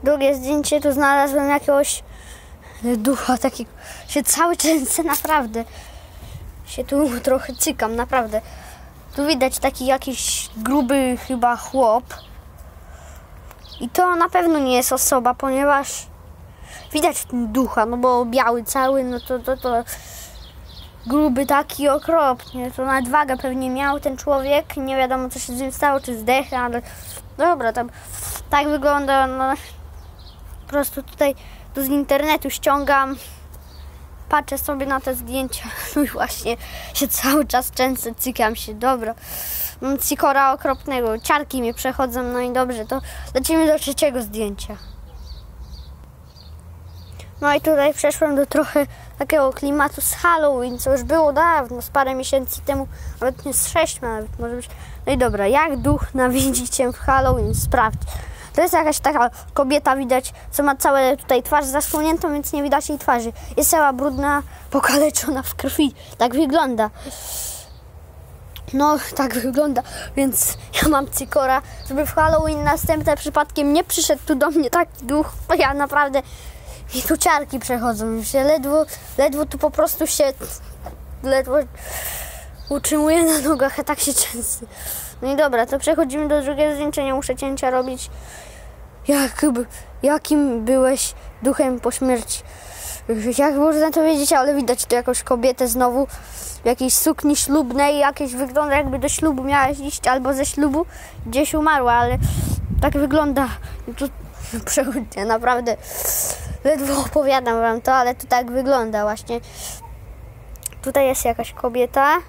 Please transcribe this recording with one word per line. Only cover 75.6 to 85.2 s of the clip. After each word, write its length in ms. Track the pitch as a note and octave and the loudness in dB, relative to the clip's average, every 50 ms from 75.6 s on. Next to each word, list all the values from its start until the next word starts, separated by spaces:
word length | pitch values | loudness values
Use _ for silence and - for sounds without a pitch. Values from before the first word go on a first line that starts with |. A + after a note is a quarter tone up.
| E4 C4 C#4 | 4 2 2
naprawdę, 480 | C#4+ C#4+ C#4 C#4 D4 D4 C#4 C4 C4+ C4 - - - - - - - - - - - - - - | 0 0 2 2 2 2 4 2 -2 -2 -2 -14 -16 -16 -16 -16 -16 -16 -16 -16 -16 -16 -8 -6
mi 80 | C4 - | -4 0
tu 140 | - D#4 | 0 0
ciarki 420 | - - F4+ D#4+ D4 D4 C#4+ - C4 | 2 4 4 4 2 0 -2 -6 -8
przechodzą, 640 | - - B3+ A#3+ A3 B3 A3+ G#3 A3 A3+ A3+ A3+ A3 | -4 -4 -4 0 0 -2 -2 -2 -2 -4 -4 -4 -4
się 220 | - - C4+ C4 | 0 0 2 4
ledwo, 400 | C#4+ D#4 D#4+ C4 C#4 C#4+ D#4 D#4 D4+ - - - - - - | 4 4 4 2 2 2 2 2 0 -4 -16 -14 -10 0 2
ledwo 280 | C#4 D4+ C4+ C#4+ D4+ | 2 2 4 0 -2
tu 120 | - - C#4 | -4 -2 -2
po 120 | - D4+ | -2 0
prostu 360 | D4 - D#4 E4+ - - D#4+ | 2 2 0 0 2 -2 -2
się, 260 | D#4 - - D4+ C#4 C4+ - - - - - - - - - - - - - - - - - - | -2 2 2 2 2 0 -4 -10 -12 -12 -14 -14 -16 -16 -16 -14 -16 -14 -16 -16 -16 -16 -8 -2
ledwo 340 | C4 C4+ C4+ C4 C4 B3 D4+ C#4 B3 - - - - - - - - - - - - - - - - - - - - | 2 2 2 2 2 0 0 0 0 -8 -16 -14 -10 -10 -8 -8 -8 -10 -10 -12 -12 -14 -14 -16 -16 -16 -16 -8 -4
utrzymuję 540 | C#4 C#4+ - - D4+ D4+ D4+ D#4 D#4+ E4+ E4+ | -4 -4 -2 0 2 2 4 4 4 4 4
na 240 | D#4+ D#4+ D4+ C4 C#4+ | 4 2 2 2 0
nogach, 300 | D#4+ B3+ B3+ C#4 - - | 2 2 2 0 0 -2
a 60 | C#4 | -2
tak 160 | - D4+ - | -4 -2 -2
się 140 | - C#4+ C4+ | 0 0 0
często. 520 | - - - - A#3 A#3 - - - A#3+ - - - - - - - - - - - | 0 0 0 -2 -6 -6 -6 -6 -8 -10 -16 -16 -14 -10 -10 -10 -10 -10 -12 -14 -8